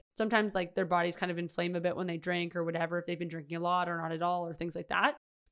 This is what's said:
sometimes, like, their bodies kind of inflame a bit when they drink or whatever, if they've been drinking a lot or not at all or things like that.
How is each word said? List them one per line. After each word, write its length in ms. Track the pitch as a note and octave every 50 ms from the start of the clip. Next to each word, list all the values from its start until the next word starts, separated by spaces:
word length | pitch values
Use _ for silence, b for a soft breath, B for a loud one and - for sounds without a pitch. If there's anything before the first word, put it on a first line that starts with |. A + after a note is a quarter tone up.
| _ _ _
sometimes, 360 | - A3 G#3+ A#3 G#3+ G#3+ G3+
like, 220 | G3 F#3+ F3 F3 -
their 120 | G3 F#3
bodies 300 | D#3+ F3 E3+ F3 F3+ E3+
kind 140 | - F#3 F3+
of 80 | E3+ E3+
inflame 380 | F3 E3 - - E3+ F3 F3+
a 40 | F3
bit 140 | E3+ F3+ -
when 140 | - F3+ F3+
they 80 | E3+
drink 400 | D#3 - F3+ F3 F3 F3 E3+ -
or 80 | F3 E3
whatever, 340 | E3 E3 E3 E3 E3 F3 F3
if 80 | F3
they've 120 | F3+ F3 D#3
been 100 | F3 E3
drinking 280 | D#3+ E3 D3 C#3+ E3
a 40 | E3
lot 280 | F3 F3 F3+ F3+ F3 E3+
or 100 | E3+ E3
not 120 | E3 D#3+
at 120 | E3 D#3+
all 220 | F3 F3 F3 F3 F3
or 80 | E3+
things 220 | E3 - E3+ E3+ E3
like 140 | E3 E3+ -
that. 280 | - F#3 G#3 D4 - - _ _ _ _ _ _